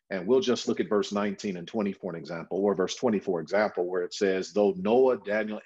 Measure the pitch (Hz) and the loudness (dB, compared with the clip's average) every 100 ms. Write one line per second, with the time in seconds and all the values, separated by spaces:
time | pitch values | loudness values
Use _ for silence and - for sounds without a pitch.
0 | _ 95 90 131 123 113 - 113 95 104 | _ -6 2 2 4 0 0 -2 0 0
1 | 98 101 104 98 107 90 85 110 101 92 | 0 -2 -2 -2 -6 -6 -6 -4 -4 -4
2 | 95 82 76 85 80 90 101 95 90 - | -8 -8 -8 -10 -6 0 2 2 0 0
3 | 123 101 - 85 80 98 104 90 87 90 | 0 0 0 -4 0 0 2 0 -2 -2
4 | 87 - 98 95 90 101 101 92 101 123 | -4 0 0 0 -2 2 2 2 2 4
5 | 131 120 98 107 107 107 | 4 2 -2 -4 -4 -8